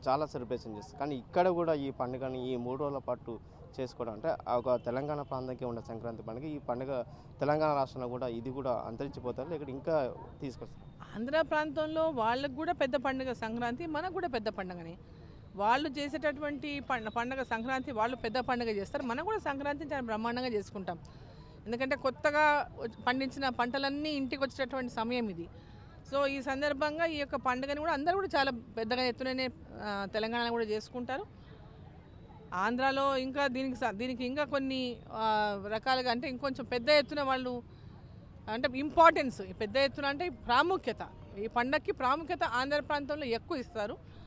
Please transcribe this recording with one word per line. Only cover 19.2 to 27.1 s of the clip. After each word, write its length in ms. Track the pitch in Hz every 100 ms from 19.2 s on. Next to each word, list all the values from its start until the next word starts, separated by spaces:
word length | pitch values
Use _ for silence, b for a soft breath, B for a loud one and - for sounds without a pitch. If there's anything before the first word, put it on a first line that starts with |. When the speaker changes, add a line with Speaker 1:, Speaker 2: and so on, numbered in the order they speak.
Speaker 2:
కూడా 140 | 359 427
సంక్రాంతిని 520 | 311 277 285 285 311
చాలా 120 | 285
బ్రహ్మాండంగా 460 | 233 214 233 247 254
చేసుకుంటాం. 500 | 208 190 202 185 165 - B B B B B 208
ఎందుకంటే 300 | 240 269 285
కొత్తగా 760 | 262 254 302 294 302 294 - -
వచ్చి-, 240 | 233 -
పండించిన 460 | 233 262 269 277 262
పంటలన్నీ 640 | 247 240 269 277 285 311
ఇంటికి 320 | 285 262 277
వచ్చేటటువంటి 520 | 269 - 254 269 247
సమయం 340 | 240 226 247 220
ఇది. 200 | 170 170 B B B B B -
So, 120 | 277 277
ఈ 160 | 277
సందర్భంగా 600 | 262 269 294 277 302 311
ఈ 140 | 330